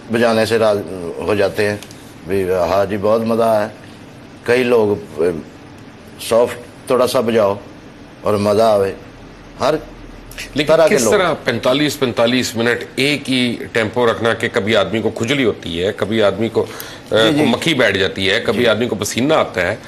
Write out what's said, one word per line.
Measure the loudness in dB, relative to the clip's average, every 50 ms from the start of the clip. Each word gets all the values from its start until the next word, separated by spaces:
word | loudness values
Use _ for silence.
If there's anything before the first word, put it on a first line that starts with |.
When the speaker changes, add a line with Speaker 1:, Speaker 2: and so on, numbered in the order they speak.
| -8 -4 0
Speaker 1:
बजाने | 2 2 2 4 2 2
से | 2 2 2
राज-, | 2 2 2 0 -2 -6 -10 -10 -8 -8 -8 -6 -2 -2
हो | 0
जाते | 2 2 0 0 0 -2
हैं | -2 -2 -4 -8 -14 -20 -20 -20 -20 -20 -16 -8 -4
भी, | -2 -2 0 0
"हाँ | 0 0 0 2 2 2 0
जी, | 0 -2
बहुत | -2 0 2 2 2 0
मज़ा | 0 0 2 2 2 2
आया।" | 2 0 -2 -6 -12 -20 -20 -20 -20 -20 -20 -20 -20 -20 -20 -20 -8 -2
कई | 0 2 2 4
लोग, | 4 4 4 4 2 0 -2 -4 -8 -4 -2 0
ए, | 0 0 -2 -8 -14 -18 -20 -20 -20 -20 -20 -20 -20 -20 -20 -20 -20 -18 -12
सॉफ्ट | -4 0 2 2 2 2 0 -6 -14 -18 -20 -12 -4 0
थोड़ा | 2 2 2
सा | 2 2 0
बजाओ | 0 2 2 2 2 2 0 -2 -6 -16 -20 -20 -20 -20 -20 -20 -20 -20 -14 -8 -4
और | -2 0
मज़ा | 0 2 2 4 4 4 4
आवे, | 4 4 2 0 -4 -8 -14 -20 -20 -20 -20 -20 -20 -20 -20 -16 -8 -4
हर | -2 -2 -2 -2 -4 -8 -18 -18 -18 -20 -20 -20 -20 -18 -16 -14 -14 -8 -4
Speaker 2:
लेकिन | -2 0 2 4
Speaker 1:
तरह | 4 6 4
के | 4
Speaker 2:
किस | 4 2
Speaker 1:
लोग। | 4 4
Speaker 2:
तरह | 2 2 0 -2
पैंतालीस | -2 -2 -4 -4 -2 0 0 2 2 0 0 -2
पैंतालीस | -2 -2 -2 0 2 2 2 2 2 0 -2 -2
मिनट | -2 0 0 0 -2 -4 -8 -4 -2
एक | -2 0 -2 -2 -2
ही | -2 -2 0 0 -2 -2 -4 -8 -6 -2
टेम्पो | -2 -2 -2 0 0 2
रखना | 2 2 2 0 0 0
कि | 0 -2 -2
कभी | -2 -2 0 0 2
आदमी | 2 2 0 0 -2
को | -2 -2
खुजली | -4 -4 -4 -2 0 0 0
होती | 0 0 -2 -4 -8 -6 -4
है, | -2 -2 -2
कभी | -2 -4 -2 0 2
आदमी | 2 2 2 0 -2 -2
को, | 0 -2 -2
अ, | -2 -4 -12 -14 -14 -16 -16 -8 -2 2
Speaker 1:
जी, | 2 4 4 4
जी। | 2 2
Speaker 2:
मक्खी | 2 2 0 0 0 2
बैठ | 2 2 2 2
जाती | 2 0 0 -2 -2 0
है, | 0 0 0
कभी | 0 0 0 2
Speaker 1:
जी। | 2
Speaker 2:
आदमी | 2 2 2 0
को | -2 -2
पसीना | -4 -4 -4 -4 -2 0 2 2
आता | 2 0 0 -2 -2
है, | -2 -2 -2 -6 -8